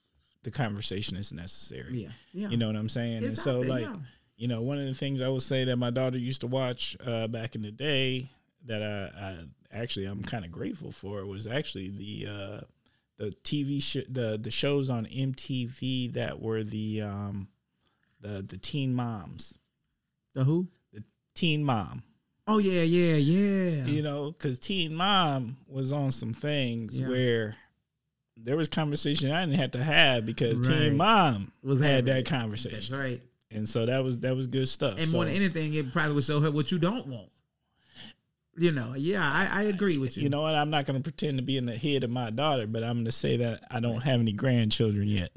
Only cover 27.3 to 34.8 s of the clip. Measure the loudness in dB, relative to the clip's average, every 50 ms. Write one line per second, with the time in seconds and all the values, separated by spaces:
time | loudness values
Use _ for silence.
27.3 | 4 4 2 0 -4 -8 -16 _ _ _ _ _ _ _ _ _ _ _ _ _
28.3 | _ -10 -4 0 0 0 0 0 0 0 0 0 0 0 0 0 0 2 2 2
29.3 | 2 0 2 2 2 2 2 0 0 -2 0 4 8 8 8 8 8 4 2 0
30.3 | 0 0 0 2 2 4 4 4 4 6 6 4 4 6 6 6 8 8 8 6
31.3 | 4 2 -2 -6 -10 _ -2 0 2 4 6 6 6 6 4 4 2 2 2 0
32.3 | 0 -2 -2 -2 -4 -6 -6 -6 -8 -8 -8 -6 -6 -4 -4 -4 -6 -6 -10 _
33.3 | _ _ _ _ -8 -6 -6 -2 0 0 2 2 2 2 2 0 -2 -2 0 0
34.3 | 0 0 -2 -2 0 0 0 0 0 0